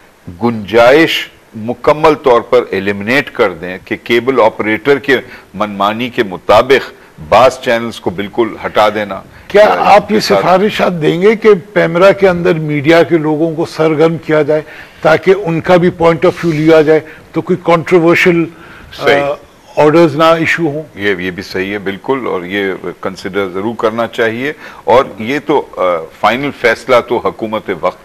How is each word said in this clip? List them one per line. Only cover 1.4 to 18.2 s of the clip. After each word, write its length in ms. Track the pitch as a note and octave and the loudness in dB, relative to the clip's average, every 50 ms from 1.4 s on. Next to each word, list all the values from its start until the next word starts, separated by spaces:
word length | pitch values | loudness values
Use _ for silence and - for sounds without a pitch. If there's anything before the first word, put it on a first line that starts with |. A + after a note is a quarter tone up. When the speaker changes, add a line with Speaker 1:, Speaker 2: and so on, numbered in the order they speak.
| _ _ - | _ _ -16
Speaker 1:
मुकम्मल 580 | A2+ G#2+ A#2 A#2+ - - D3+ D3 D3+ D#3 D#3+ D3+ | -12 -8 -10 -8 -4 0 -2 0 2 2 0 2
तौर 260 | - - C3+ A#2+ A#2 | 2 2 2 2 2
पर 280 | G#2+ - B2+ B2 - - F#2 | 2 0 0 0 0 0 -4
एलिमिनेट 560 | F#2+ F#2+ G2+ G2+ G2+ G2+ A2 B2+ C#3+ C3+ - | -4 -4 -4 -6 -4 -4 -2 -2 -2 -2 -4
कर 200 | - - A2+ G2 | -2 -2 -2 -2
दें 300 | F2 D#2 F2 F2+ F#2 F#2+ | -2 -6 -10 -10 -12 -10
कि 180 | - - A2 | -10 -10 -10
केबल 420 | - - - A#2 A#2+ A#2 C3+ C3+ A#2+ | -8 -4 0 0 0 2 0 2 2
ऑपरेटर 600 | G#2+ A2 - - G#2 G#2+ A2 G#2+ - C#3+ C#3+ C3 | 2 2 0 -2 -4 -2 -2 -2 0 0 0 0
के 200 | - C#3 C3 A2 - - - - - _ - | 0 0 0 0 -2 -6 -18 -20 -20 _ -8
मनमानी 540 | F#2+ G#2+ G#2 G2+ G2 G2 G#2 G#2+ A2+ B2+ A#2+ | -8 -6 -6 -4 -2 -2 -2 -2 -2 -6 -6
के 140 | - C3+ A#2 | -4 -4 -4
मुताबिक 580 | F#2+ F2+ E2 - - - - B2+ B2+ C#3 A#2+ - - - - - - _ - D#2 D2+ | -4 -6 -6 0 4 4 4 4 4 2 0 0 -4 -16 -20 -20 -20 _ -12 -4 0
बास 320 | G2 G#2+ B2+ C3 B2+ - - | 4 4 4 4 2 0 -4
चैनल्स 360 | B2+ A#2 A#2 A#2 A#2 G2+ - | -4 -2 -2 -4 -6 -10 -8
को 120 | - A2 | -8 -8
बिल्कुल 460 | F2 F2+ G#2 G2 - - A#2 G#2+ - - - | -6 -6 -8 -6 -2 -4 -4 -4 -4 -10 -10
हटा 260 | F#2 - A2 G#2+ G#2+ | -4 0 2 2 2
देना। 340 | G2+ G#2+ G#2 G2 F#2+ F#2 - - - - - - | 0 -2 -6 -6 -8 -12 -14 -18 -20 -20 -8 0
Speaker 2:
क्या 140 | - G#3 G#3+ | 4 4 4
Speaker 1:
या 60 | G3+ | 4
Speaker 2:
आप 420 | F3 F3+ F3+ F#3 F#3+ G#3 - - | 4 2 2 4 4 4 2 2
ये 60 | G#3+ | -2
Speaker 1:
इसके 160 | G#3+ - - G3+ | -2 0 0 0
साथ 80 | G3 | 2
Speaker 2:
सिफारिशात 520 | F#3+ E3+ F#3 F#3 G#3 G#3 - - G3+ G3+ F3+ | 2 2 2 2 2 0 -2 -2 -2 -2 -2
देंगे 420 | E3 D3 D#3 D#3+ E3+ F#3+ G#3+ A#3 | -2 -2 -2 0 2 2 2 2
कि 180 | G3+ - A3 G#3 | 4 4 4 4
पेमरा 580 | F3 D3 - - F3 E3+ E3 E3 E3+ F#3+ G3 | 2 0 -4 -2 -2 0 0 2 4 4 4
के 160 | F#3+ G3 F#3+ | 4 4 2
अंदर 260 | F#3+ F3 F3 E3+ F3+ E3+ | 2 2 2 0 0 0
मीडिया 500 | D#3 D#3 D3+ D3 D3 C3 D#3 E3 E3+ - | 0 -2 -4 -4 -2 2 4 4 4 4
के 140 | - E3+ | 2 0
लोगों 380 | D#3+ D3+ D#3 D#3 D3 E3 E3 D#3 | 0 0 0 -2 -2 -2 -2 -4
को 100 | D#3 E3 | -4 -6
सरगर्म 520 | - - - D#3+ D#3+ D#3+ D3 D#3+ E3 E3+ | -6 -4 -2 0 0 2 2 2 0 0
किया 260 | C#3+ - - D#3 D3+ D3+ | -2 -4 0 0 0 2
जाए 200 | C#3 D3+ D#3 D3 - - - - - - - - | 0 -2 -2 -4 -8 -16 -20 -20 -20 -8 -2 0
ताकि 300 | D#3 D#3+ - - F#3 G3 | 2 2 2 2 2 0
उनका 440 | G3 G#3 E3 E3 D#3+ - - F#3 | 2 0 -4 -4 -2 0 2 2
भी 120 | F3 F3 F3+ | 4 4 2
point 360 | F3+ F3 E3 E3 E3 D#3 F#3+ | 0 2 2 0 2 2 0
of 200 | F3 - - E3+ | 0 0 0 -4
view 80 | F3 D#3 | -4 -2
लिया 280 | D3 D#3 D#3+ D#3+ D#3+ | 0 2 4 4 4
जाए, 220 | D3+ D3+ D#3 D3+ - - - - - - - | 4 4 2 0 0 -4 -18 -20 -16 -10 -8
तो 80 | E3 | -6
कोई 140 | D#3+ - F#3 | -4 -4 -4
controversial, 920 | - - F3 E3+ E3+ C#3+ - F#3 F3 D#3+ E3+ E3 - | -2 0 0 0 0 2 2 2 2 4 4 2 2